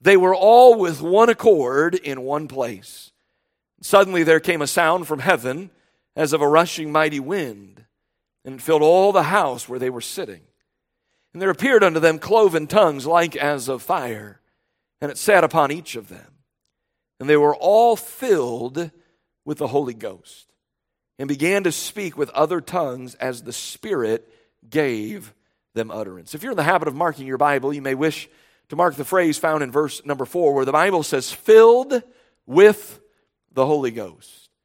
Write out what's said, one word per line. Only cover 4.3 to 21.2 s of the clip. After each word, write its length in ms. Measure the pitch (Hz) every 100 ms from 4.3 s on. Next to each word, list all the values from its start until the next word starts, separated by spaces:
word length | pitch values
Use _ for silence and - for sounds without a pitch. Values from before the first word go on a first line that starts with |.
| 160
came 220 | 180 170
a 40 | 143
sound 400 | - 165 180 165
from 140 | 151
heaven 500 | 131 160 123 139 190 _ _ _ _ -
as 160 | 156
of 80 | 151
a 80 | 143
rushing 420 | 156 170 - 156
mighty 300 | 151 156 147
wind, 640 | 131 196 143 101 98 98 113 _ _ _ _ _
and 120 | - 135
it 60 |
filled 200 | 135 156
all 300 | 151 180 196
the 100 | 190
house 460 | 151 202 156 123 -
where 100 | 123
they 120 | 127
were 100 | 123
sitting. 400 | - - 165 90 76 _ _ _ _ _ _ _ _
And 80 | 170
there 100 | 190
appeared 340 | 175 254 247
unto 160 | 190 160
them 180 | 160 160
cloven 480 | - 220 208 160 151
tongues 400 | 202 185 143 131
like 300 | 170 170 -
as 320 | 143 143 123
of 120 | 127
fire, 600 | - 175 123 107 104 101 _ _ _ _ _ _
and 80 | 147
it 100 | 135
sat 260 | - 196
upon 260 | 160 165 139
each 240 | 156 156
of 140 | 120 101
them. 240 | 90 - _ _ _ _ _ _ _ _ _
And 120 | 131
they 60 | 151
were 180 | 147 147
all 400 | 165 214 233 220
filled 960 | - - 254 180 123 120 151 135 165 _ _ _ _ _ -
with 100 | 147
the 120 | 139
Holy 260 | 143 131
Ghost, 580 | 113 107 90 _ - _ _ _ _ _ _ _
and 80 | _